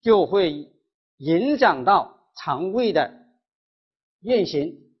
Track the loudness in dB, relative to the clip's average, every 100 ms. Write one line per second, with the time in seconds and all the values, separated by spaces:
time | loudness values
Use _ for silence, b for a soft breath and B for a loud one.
0 | 4 4 4 0 0 -4 -14 _ _ _
1 | _ _ -2 0 0 2 2 2 2 0
2 | 0 _ _ -14 -8 -6 -4 -2 -2 -2
3 | -4 -8 _ _ _ _ _ _ _ _
4 | _ _ -2 0 0 -4 -6 -10 _ _